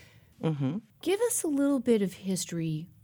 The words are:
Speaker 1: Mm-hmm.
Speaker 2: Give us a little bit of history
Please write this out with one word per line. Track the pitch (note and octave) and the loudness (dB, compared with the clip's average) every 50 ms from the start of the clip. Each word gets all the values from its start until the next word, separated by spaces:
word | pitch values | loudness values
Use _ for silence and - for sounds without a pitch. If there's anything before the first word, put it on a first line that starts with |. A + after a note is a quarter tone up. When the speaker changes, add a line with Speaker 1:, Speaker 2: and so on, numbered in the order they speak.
| - - - - - - - - - | -20 -20 -20 -20 -20 -20 -10 -4 -2
Speaker 1:
Mm-hmm. | D#3+ D#3 C#3 C#3 C3 D#3+ A3 - - _ _ - | -2 0 0 0 0 -2 -2 -6 -10 _ _ -2
Speaker 2:
Give | E4 F#4+ G#4 A#4+ | 0 0 2 2
us | A#4 - - - | 0 0 0 -2
a | E4 | 0
little | C#4+ C#4 C#4 C#4+ C#4+ C4 | 2 2 2 2 2 2
bit | - B3 A#3 G#3 G3+ | 2 4 4 4 2
of | F3+ - | 0 -2
history | - - F#3+ F#3+ F3 - - F3 E3+ E3 D#3+ D#3 D3+ E3+ - - - | -4 -4 -4 -2 -2 -4 -4 -4 -2 -2 -2 -2 -4 -6 -10 -16 -20